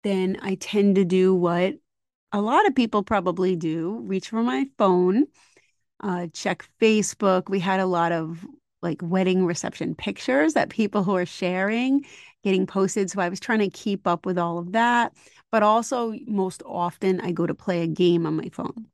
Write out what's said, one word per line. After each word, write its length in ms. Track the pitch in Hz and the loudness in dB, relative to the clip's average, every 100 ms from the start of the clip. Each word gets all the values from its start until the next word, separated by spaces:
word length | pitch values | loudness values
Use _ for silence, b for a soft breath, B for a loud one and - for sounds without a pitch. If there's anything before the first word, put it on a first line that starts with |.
then 340 | 202 190 185 196 | -2 0 0 -2
I 100 | 202 | -4
tend 440 | 190 - 208 202 190 | -6 -2 2 4 4
to 80 | 180 | 4
do 280 | 185 185 | 4 4
what 400 | 185 175 175 185 294 _ _ _ _ - | 4 2 2 0 -4 _ _ _ _ -6
a 60 | 208 | -2
lot 260 | 214 302 415 | 2 4 4
of 80 | |
people 300 | 269 226 208 | 4 2 0
probably 540 | 190 214 180 175 185 180 | 0 0 0 0 0 0
do, 420 | 160 165 165 226 214 | -2 -2 -4 -6 -4
reach 240 | 190 - | -6 -4
for 120 | 226 | -2
my 240 | 240 262 269 - | -2 -2 -4 0
phone, 480 | 202 180 180 208 302 b b b b b _ - | 4 4 4 2 0 b b b b b _ -10
uh, 280 | 208 180 175 | -6 -6 -8
check 320 | - 202 180 - - | -6 -4 -4 -8 2
Facebook. 720 | 220 214 196 - 196 185 180 | 4 4 0 0 2 2 0
We 100 | 196 | -2
had 220 | 185 190 | 0 0
a 40 | 190 | 0
lot 280 | 175 170 | 0 0
of, 340 | 170 160 165 190 - _ - | 0 -4 -8 -14 -20 _ -8
like, 200 | 170 - | -6 -4
wedding 420 | 170 190 185 185 175 | -2 0 2 2 2
reception 500 | 175 - - 165 160 | -2 -6 -6 -8 -6
pictures 580 | - 202 - 269 311 | -8 -8 -2 2 2
that 160 | 302 - | 0 -2
people 340 | - 208 208 | -2 0 0
who 100 | 185 | 0
are 120 | 185 175 | 0 -2
sharing, 800 | - 180 185 196 233 262 277 277 B B B | -4 -4 -2 -2 -2 0 0 -2 B B B
getting 240 | 202 190 190 | 0 0 0
posted. 460 | 196 190 214 196 | 0 0 0 -4
So 80 | 202 | -2
I 80 | 175 | -4
was 140 | 190 | -4
trying 180 | - 220 | -2 0
to 100 | 196 | 0
keep 380 | - 220 196 185 | -4 -6 -4 -2
up 180 | 170 190 | -2 -2
with 120 | 180 | -2
all 220 | 170 170 | -2 -4
of 120 | 175 | -4
that. 400 | 220 233 240 233 _ b b - | 0 2 2 -2 _ b b -2
But 100 | 226 | 2
also, 540 | 208 220 226 247 233 214 247 | 4 4 0 -4 -4 -6 -6
most 380 | 202 190 - - | -2 -2 -4 -10
often, 540 | 175 175 - 190 185 | -4 -4 -2 0 0
I 140 | 175 | -2
go 120 | 170 170 | -2 -2
to 80 | |
play 280 | - - 175 | -4 -2 -2
a 60 | 165 | -2
game 380 | 156 175 170 160 | 2 4 4 0
on 120 | 156 | -4
my 100 | - | -6
phone. 340 | - - - 220 | -8 -10 -10 -18